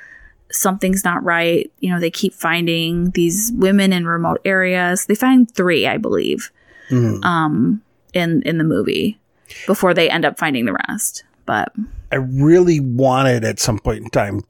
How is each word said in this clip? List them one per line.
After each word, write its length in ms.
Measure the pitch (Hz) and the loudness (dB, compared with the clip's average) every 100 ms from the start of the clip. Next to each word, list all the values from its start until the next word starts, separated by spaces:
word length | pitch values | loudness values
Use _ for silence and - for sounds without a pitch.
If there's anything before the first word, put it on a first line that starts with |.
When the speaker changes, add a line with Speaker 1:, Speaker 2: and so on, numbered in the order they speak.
| - - - _ - | -20 -20 -20 _ -10
Speaker 1:
Something's 500 | - 190 196 185 190 | -4 -2 0 0 0
not 180 | 180 175 | 0 -2
right. 460 | - 170 170 175 - - | 0 0 2 0 -2 -6
You 100 | 180 | -2
know, 100 | 175 | 0
they 100 | 165 | -2
keep 220 | - 196 | -2 -4
finding 760 | - 165 170 170 165 165 175 180 | -2 -4 0 0 -2 -2 -2 0
these 420 | 175 170 196 226 240 | 0 0 0 -4 0
women 360 | 185 202 190 | 2 4 4
in 140 | 180 170 | 2 0
remote 340 | 170 165 165 | -2 -2 -2
areas. 600 | 196 190 185 180 175 185 - | 0 0 0 0 0 -2 -2
They 80 | |
find 360 | 214 262 262 226 | 0 4 6 4
three, 320 | - 180 147 113 | 2 0 2 0
I 100 | - | -2
believe, 520 | - - - - - _ _ - - | -2 -2 -2 -4 -8 _ _ -16 -2
Speaker 2:
Mm-hmm. 340 | 127 113 98 | 0 0 0
Speaker 1:
um, 580 | 175 165 156 151 156 214 _ _ _ | -2 0 0 0 0 -2 _ _ _
in, 300 | 180 170 160 | -4 0 0
in 160 | - 165 | 0 0
the 60 | |
movie 540 | 160 123 92 78 131 - _ _ - - - | 0 0 -2 -2 -4 -6 _ _ -20 -10 -4
before 280 | 202 185 | 0 2
they 160 | 170 160 | 2 2
end 140 | 165 151 | 0 -2
up 120 | - | -2
finding 280 | 160 127 117 | -4 -2 -2
the 100 | - - | -4 -6
rest. 360 | 214 - - _ _ - | -6 -8 -8 _ _ -4
But 260 | 104 - - 220 - - | -4 -4 -8 -10 -10 -6
Speaker 2:
I 40 | 135 | -4
really 600 | 127 131 151 180 180 156 | -2 2 6 6 6 2
wanted 640 | 131 120 135 127 135 120 | 0 2 2 2 2 2
at 140 | 110 98 | -2 -2
some 200 | - 120 | -2 -2
point 260 | 131 107 | -2 -4
in 60 | 110 | -2
time 320 | 135 101 101 | -2 -2 -4